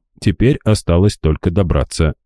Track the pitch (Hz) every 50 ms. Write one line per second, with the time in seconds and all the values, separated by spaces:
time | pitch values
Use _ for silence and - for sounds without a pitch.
0 | _ _ _ - - 107 85 - 110 131 151 - - 107 107 - - - 85 87
1 | 98 104 - - - 80 76 - - 92 85 101 95 78 - 71 67 - - -
2 | 82 78 - _ _